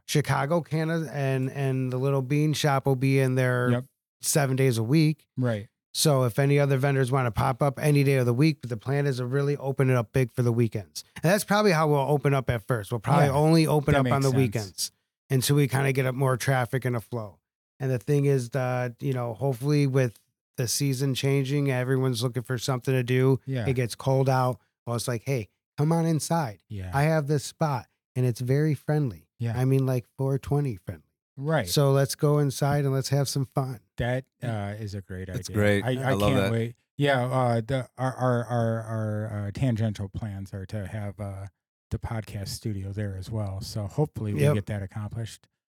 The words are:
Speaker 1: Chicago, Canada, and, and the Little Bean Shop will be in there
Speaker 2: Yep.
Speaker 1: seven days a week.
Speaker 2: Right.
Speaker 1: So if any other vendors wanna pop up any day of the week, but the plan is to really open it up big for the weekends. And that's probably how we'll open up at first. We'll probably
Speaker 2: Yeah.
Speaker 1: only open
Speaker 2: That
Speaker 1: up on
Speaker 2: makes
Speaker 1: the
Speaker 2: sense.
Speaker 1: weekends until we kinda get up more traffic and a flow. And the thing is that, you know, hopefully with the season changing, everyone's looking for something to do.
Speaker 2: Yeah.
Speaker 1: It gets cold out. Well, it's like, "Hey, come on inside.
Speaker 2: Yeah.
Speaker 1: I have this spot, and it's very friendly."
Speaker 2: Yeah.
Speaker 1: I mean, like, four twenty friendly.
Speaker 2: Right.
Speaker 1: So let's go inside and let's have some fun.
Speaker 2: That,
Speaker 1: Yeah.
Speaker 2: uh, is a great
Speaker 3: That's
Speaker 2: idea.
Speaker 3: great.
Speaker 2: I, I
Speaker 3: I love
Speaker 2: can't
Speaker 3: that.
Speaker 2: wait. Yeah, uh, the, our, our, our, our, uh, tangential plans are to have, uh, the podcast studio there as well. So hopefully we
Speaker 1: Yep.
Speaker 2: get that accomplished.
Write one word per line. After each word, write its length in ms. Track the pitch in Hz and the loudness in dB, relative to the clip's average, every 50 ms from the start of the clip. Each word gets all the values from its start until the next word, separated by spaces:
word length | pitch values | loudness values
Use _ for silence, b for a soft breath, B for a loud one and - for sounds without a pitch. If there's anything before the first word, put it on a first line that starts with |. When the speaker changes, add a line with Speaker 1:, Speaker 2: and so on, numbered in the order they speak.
| - | -6
Speaker 1:
Chicago, 560 | - - 151 135 135 135 135 143 143 170 175 | -2 0 0 2 2 0 0 0 0 0 -2
Canada, 480 | 143 - 151 160 160 160 165 165 160 123 143 | -2 -2 -4 -2 -2 -2 -2 -2 -4 -4 -4
and, 360 | 143 139 135 135 131 131 131 | -4 -2 0 0 0 -2 -4
and 400 | - 139 139 135 131 131 131 127 | -4 -2 -2 -2 0 -2 -2 -2
the 60 | 123 | -2
Little 240 | 127 135 139 139 135 | -2 0 0 0 0
Bean 320 | 131 123 147 147 151 156 143 | 0 0 0 2 2 2 0
Shop 320 | - - 147 135 135 - | 2 2 2 2 2 2
will 100 | 139 135 | 2 0
be 240 | 123 135 135 135 135 | 2 2 2 4 4
in 160 | 135 127 127 | 4 4 2
there 340 | 131 127 127 123 123 123 123 | 2 2 2 2 2 2 2
Speaker 2:
Yep. 140 | 120 123 131 - _ _ _ _ _ _ | 0 0 -2 -6 _ _ _ _ _ _
Speaker 1:
seven 340 | - - - 156 139 131 135 | -6 -2 0 0 2 2 2
days 220 | 127 135 135 117 | 2 2 2 2
a 60 | 113 110 | 0 0
week. 440 | 113 147 165 151 156 156 - _ _ _ | 2 4 4 4 4 2 -2 _ _ _
Speaker 2:
Right. 300 | 127 127 120 110 104 - - _ _ _ _ - | -2 -2 -2 -2 -4 -6 -12 _ _ _ _ -4
Speaker 1:
So 300 | - - 156 139 131 127 | 0 2 4 4 4 2
if 160 | 120 - - | 2 2 2
any 180 | 139 139 143 | 2 4 4
other 200 | 143 143 139 139 | 4 4 2 2
vendors 340 | 127 139 143 135 135 131 120 | 2 2 2 2 2 2 2
wanna 200 | 139 135 127 120 | 2 0 0 0
pop 300 | 98 - 127 135 127 - | 0 0 0 0 0 0
up 180 | 151 139 131 - | 0 0 0 0
any 220 | - 151 147 143 139 | 2 2 4 4 4
day 100 | 139 139 | 4 4
of 100 | 131 123 | 4 2
the 80 | 120 120 | 2 2
week, 260 | 123 156 160 143 - | 4 2 2 2 0
but 80 | - 113 | -6 -8
the 80 | 120 | -8
plan 280 | 101 - 139 139 143 143 | -6 -4 -2 -2 0 0
is 100 | 143 127 | 0 -2
to 80 | 123 127 | -2 -4
really 320 | 120 131 143 143 143 147 | -2 -2 -2 0 -2 -2
open 320 | - 131 139 131 - 135 131 | -2 -4 -4 -2 2 2 4
it 60 | 131 | 2
up 180 | 123 110 - - | 2 0 0 0
big 180 | 131 131 117 | 0 0 0
for 100 | - - | 0 0
the 120 | 120 120 113 | 2 2 4
weekends. 500 | 120 120 107 - 107 92 - - - B B B B | 2 2 2 0 -4 -10 -10 -14 -16 B B B B
And 80 | - 160 | 0 2
that's 120 | 202 214 - | 2 2 2
probably 280 | - 196 214 214 202 165 | 0 2 2 4 4 4
how 140 | 156 160 151 | 4 4 4
we'll 100 | 147 139 | 2 2
open 340 | 135 135 147 139 - 143 139 | 2 2 0 2 2 2 0
up 160 | 135 120 - | 0 0 -2
at 160 | 123 113 - | -4 -2 -2
first. 260 | - 127 110 101 - | -2 -4 -4 -2 -4
We'll 80 | 120 110 | -6 -4
probably 260 | - 120 139 143 147 | 0 2 4 4 4
Speaker 2:
Yeah. 60 | 139 131 | 4 4
Speaker 1:
only 340 | 147 151 156 165 165 156 | 4 4 6 6 4 4
open 260 | 139 147 151 139 151 143 | 4 2 2 2 4 4
Speaker 2:
That 60 | 139 | 4
Speaker 1:
up 40 | 131 | 4
on 60 | 123 139 135 | 2 2 2
Speaker 2:
makes 40 | 135 | 2
Speaker 1:
the 40 | 135 | 2
Speaker 2:
sense. 60 | 127 | 2
Speaker 1:
weekends 540 | 135 131 110 101 117 104 92 - - - - - _ _ _ _ _ _ - | 2 2 2 0 -4 -6 -6 -8 -8 -8 -8 -10 _ _ _ _ _ _ -2
until 260 | 139 131 - - 143 | 0 0 2 2 2
we 120 | 147 143 | 2 2
kinda 240 | - 131 135 135 135 131 | 2 0 0 0 0 0
get 120 | 139 127 | 0 0
up 100 | 131 123 | 0 0
more 200 | 131 139 131 131 | 0 0 0 0
traffic 460 | 113 - 135 135 127 123 - - 127 - | 0 0 0 0 0 0 0 -2 -2 -2
and 100 | 127 123 | -2 -4
a 60 | 117 | -4
flow. 380 | - - 120 117 107 98 - _ _ _ _ _ _ _ _ - | -6 -6 -8 -8 -8 -10 -14 _ _ _ _ _ _ _ _ -6
And 100 | 131 131 | -4 -2
the 100 | 127 117 | -2 -2
thing 260 | - - 147 143 139 | 0 0 2 2 4
is 240 | 143 139 131 120 117 | 2 2 2 0 -2
that, 460 | - 135 127 127 127 123 123 123 117 - | -4 -4 -2 -2 -2 -2 -4 -4 -6 -6
you 120 | - 143 127 | -4 -4 -2
know, 200 | 127 120 120 113 | -2 -4 -6 -6
hopefully 540 | - 135 139 131 113 135 147 147 147 143 | -4 -2 -2 -2 -2 0 0 2 2 2
with 300 | 135 127 135 127 120 - _ _ _ _ _ _ _ _ | 4 2 2 2 0 -2 _ _ _ _ _ _ _ _
the 100 | - 127 | -4 -4
season 460 | 110 - - 143 139 131 120 143 139 123 | -2 -2 -2 -2 -2 -2 0 -2 -2 -2
changing, 560 | - - 139 139 139 135 127 143 147 139 139 | 0 0 0 2 0 0 0 0 0 0 0
everyone's 500 | 127 127 127 127 135 131 131 131 123 107 | 0 0 0 0 0 2 2 0 0 0
looking 220 | 123 127 113 127 117 | -2 -2 -4 -4 -6
for 140 | - 131 | -4 -6
something 360 | 113 - - 131 123 - 139 131 | -4 -2 -4 -4 -2 -2 0 0
to 100 | 127 123 | 0 0
do. 360 | 117 127 127 131 135 131 - - | 2 2 4 4 4 2 2 0
Speaker 2:
Yeah. 200 | 135 135 123 107 | -4 -4 -2 0
Speaker 1:
It 80 | 139 127 | 0 0
gets 220 | 127 123 110 - | 0 -2 -2 -6
cold 340 | - - 135 135 135 135 135 | -4 0 0 2 2 4 2
out. 300 | 131 131 127 127 123 - _ _ _ _ _ | 2 2 2 0 -2 -4 _ _ _ _ _
Well, 100 | 117 120 | -6 -6
it's 100 | 113 - | -4 -4
like, 160 | 135 120 107 - | -4 -6 -6 -4
"Hey, 220 | 135 139 120 98 - _ _ _ _ _ | -4 -4 -4 -4 -8 _ _ _ _ _
come 140 | - 147 156 165 | -2 0 2 2
on 120 | 165 165 | 2 2
inside. 540 | 165 165 139 - - 165 170 147 113 101 - _ - | 0 0 0 -2 -2 -2 -2 -2 -4 -8 -12 _ -12
Speaker 2:
Yeah. 220 | 110 98 92 92 101 | -12 -10 -8 -4 0
Speaker 1:
I 100 | 139 147 | 2 2
have 240 | 156 160 156 143 | 2 2 0 0
this 160 | 139 156 139 - | 0 -2 -2 -2
spot, 420 | - - - 160 151 139 110 - - _ _ _ _ - | -6 -4 -2 -2 -2 -2 -4 -6 -10 _ _ _ _ -4
and 100 | 127 127 | 0 0
it's 160 | 123 117 - | 0 0 -2
very 340 | 127 120 135 143 156 156 143 | -2 0 2 2 2 0 0
friendly." 520 | - - - 156 156 147 120 90 80 - _ _ - | -2 -2 -2 0 0 0 -2 -4 -8 -16 _ _ -6
Speaker 2:
Yeah. 180 | 117 117 113 | -6 -4 -2
Speaker 1:
I 60 | 127 127 | 0 2
mean, 200 | 135 135 135 131 | 2 2 2 2
like, 200 | 131 127 123 - _ _ | 2 0 -2 -4 _ _
four 200 | - 135 135 139 | -4 -2 -2 -2
twenty 380 | 135 - - 143 147 147 131 107 | -2 -2 -2 -2 -2 0 -2 -6
friendly. 320 | 92 - - 90 76 - _ _ _ _ _ _ | -8 -10 -14 -14 -14 -18 _ _ _ _ _ _
Speaker 2:
Right. 300 | - 139 156 160 143 101 - | -8 -4 -2 0 0 0 0
Speaker 1:
So 220 | - 147 139 139 135 | 2 2 4 4 4
let's 200 | 135 139 - - | 4 2 0 -2
go 220 | - 151 147 147 147 | 0 0 2 2 2
inside 440 | 147 139 - - 147 139 143 147 139 | 2 0 0 0 0 0 2 0 0
and 100 | 139 131 | 0 0
let's 160 | 139 127 - | -2 -2 0
have 200 | 139 143 139 - | 0 0 0 -2
some 160 | - 143 131 | -2 -4 -4
fun. 340 | - _ 143 131 131 127 - - _ _ | -4 _ -4 -4 -4 -6 -12 -16 _ _
Speaker 2:
That, 280 | - 120 120 127 131 127 _ _ _ - | -4 -4 -2 -2 -4 -6 _ _ _ -8
Speaker 1:
Yeah. 240 | 117 113 104 101 | -6 -4 -4 -6
Speaker 2:
uh, 40 | 101 104 | -6 -8
is 200 | 107 110 98 101 | -8 -10 -8 -8
a 80 | 101 | -10
great 260 | - - 95 92 92 | -10 -10 -12 -10 -10
Speaker 3:
That's 220 | 92 90 - - - | -8 -8 -10 -8 -4
Speaker 2:
idea. 60 | 90 | 0
Speaker 3:
great. 280 | 107 104 104 101 101 95 | 2 4 4 4 4 2
Speaker 2:
I, 40 | 123 | 0
I 180 | 127 127 - - | -2 -2 0 0
Speaker 3:
I 40 | 135 | 0
love 180 | 98 104 104 98 | 2 2 2 4
Speaker 2:
can't 80 | 98 95 | 2 2
Speaker 3:
that. 80 | 98 | 2
Speaker 2:
wait. 240 | 117 113 113 117 - _ _ _ _ | 0 0 -2 -4 -8 _ _ _ _
Yeah, 260 | - 143 143 139 127 123 | 0 2 2 4 2 2
uh, 360 | 127 131 131 127 120 117 117 | 0 0 2 2 2 2 0
the, 260 | 110 110 135 131 123 - _ | 0 -2 -4 -4 -4 -6 _
our, 160 | - 127 127 123 | -4 -4 -4 -2
our, 300 | - 127 127 120 120 117 | 0 0 2 2 0 0
our, 360 | 117 123 120 117 113 113 113 | -2 0 0 0 0 -2 -4
our, 680 | 110 110 113 110 110 107 107 107 107 110 107 104 101 | -4 -6 -6 -4 -4 -4 -4 -4 -4 -6 -6 -6 -6
uh, 40 | 101 | -6
tangential 580 | - - 139 131 117 107 113 110 101 - 101 98 | -4 -2 -2 0 0 0 -2 -2 -2 -4 -8 -10
plans 440 | - - 113 107 98 98 98 - - | -8 -8 -8 -8 -8 -10 -10 -10 -10
are 120 | 98 95 | -12 -10
to 180 | - 110 107 95 | -8 -8 -8 -8
have, 320 | 87 110 110 101 101 95 - | -8 -8 -8 -10 -10 -10 -10
uh, 280 | 104 98 98 95 98 98 - _ _ _ _ _ _ _ | -10 -10 -10 -10 -14 -16 -16 _ _ _ _ _ _ _
the 80 | - | -8
podcast 520 | - - - 117 113 98 - 117 104 98 - | -8 -6 -6 -6 -6 -8 -8 -10 -10 -8 -8
studio 420 | - - - 113 101 98 95 98 | -10 -8 -6 -6 -6 -6 -8 -8
there 240 | 98 107 104 101 95 | -6 -6 -6 -6 -6
as 140 | 95 90 - | -10 -10 -8
well. 300 | 113 107 104 98 95 95 | -6 -6 -6 -6 -6 -8
So 260 | - - - 110 101 | -10 -8 -6 -6 -8
hopefully 460 | 95 - 147 151 - - - 110 104 104 | -4 -2 -2 -2 -2 -2 -6 -6 -4 0
we 80 | 147 | 2
Speaker 1:
Yep. 120 | 139 147 143 | 4 4 4
Speaker 2:
get 100 | 104 - | 2 -2
that 160 | - 107 101 98 | -4 -6 -6 -6
accomplished. 640 | - - 107 107 104 - 117 113 - - - _ _ _ _ _ _ | -8 -8 -10 -10 -8 -8 -8 -10 -10 -12 -16 _ _ _ _ _ _